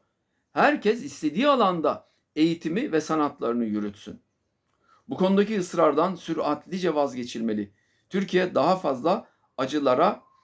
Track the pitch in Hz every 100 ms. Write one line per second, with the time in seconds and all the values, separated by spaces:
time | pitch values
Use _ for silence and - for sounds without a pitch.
0 | _ _ _ _ _ 147 226 294 202 240
1 | 247 - 156 151 285 269 202 180 147 113
2 | - _ _ - 165 165 165 175 269 156
3 | 151 160 147 - 123 120 117 104 104 101
4 | - - _ _ _ _ _ _ _ _
5 | - 131 185 196 208 220 175 165 156 143
6 | 175 175 - 160 147 147 - 185 175 147
7 | 139 123 120 117 113 107 101 _ _ _
8 | _ 190 190 180 185 131 143 185 165 127
9 | 143 214 - _ _ - 135 151 139 127
10 | 180 - _ _